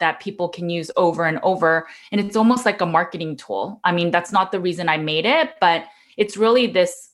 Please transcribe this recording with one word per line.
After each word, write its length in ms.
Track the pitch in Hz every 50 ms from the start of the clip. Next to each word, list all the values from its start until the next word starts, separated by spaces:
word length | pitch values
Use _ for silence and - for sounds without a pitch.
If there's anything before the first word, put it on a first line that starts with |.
that 200 | 170 160 156 -
people 300 | - 202 208 - 175 170
can 180 | - 175 175 170
use 220 | 170 170 160 - - -
over 260 | 180 170 151 160 165
and 140 | 160 160 -
over. 460 | - 185 185 - 165 160 165 160 160 - - - - -
And 80 | 202 208
it's 160 | 202 202 214
almost 300 | 220 220 226 247 240 -
like 160 | 214 202 202
a 40 | 180
marketing 520 | 165 160 165 180 175 - 160 165 156 143 -
tool. 420 | - - 98 98 120 196 202 -
I 100 | - 180
mean, 180 | 175 175 170 170
that's 200 | 170 175 175 -
not 220 | 202 190 190 -
the 80 | 202 185
reason 300 | 180 180 160 175 170 165
I 80 | 156 156
made 260 | 156 156 156 160 170
it, 280 | 233 285 320 311 320 - -
but 280 | 190 170 165 165 - - - _ _ _ - 214
it's 180 | 214 208 -
really 300 | 196 220 226 240 254 240
this 400 | 185 170 185 180 175 - - - _